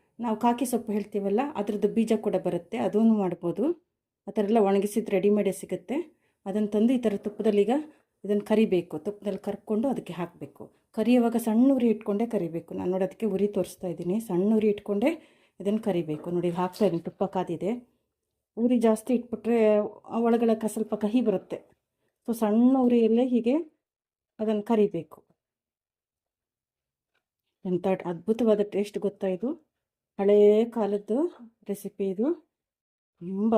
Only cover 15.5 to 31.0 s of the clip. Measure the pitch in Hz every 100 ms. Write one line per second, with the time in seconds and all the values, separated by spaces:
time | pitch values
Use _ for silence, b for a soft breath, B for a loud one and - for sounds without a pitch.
15.5 | - 196 214 220 175 156 151 175 175 175
16.5 | 170 180 - 202 170 175 - 190 190 165
17.5 | 160 180 240 - _ _ _ _ _ _
18.5 | - 240 247 233 220 - 247 240 220 220
19.5 | 233 214 208 208 - - 226 233 226 233
20.5 | 220 220 - 214 208 208 233 220 185 -
21.5 | 165 - _ _ _ _ _ - 226 220
22.5 | 214 247 269 247 240 226 226 254 240 220
23.5 | 285 339 _ _ _ _ _ _ - 220
24.5 | 214 208 233 202 170 - - _ _ _
25.5 | _ _ _ _ _ _ _ _ _ _
26.5 | _ _ _ _ _ _ _ _ _ _
27.5 | _ 190 180 196 185 175 170 190 226 240
28.5 | 208 208 185 208 202 196 190 196 185 240
29.5 | 349 _ _ _ _ _ - 202 208 208
30.5 | 214 233 233 202 202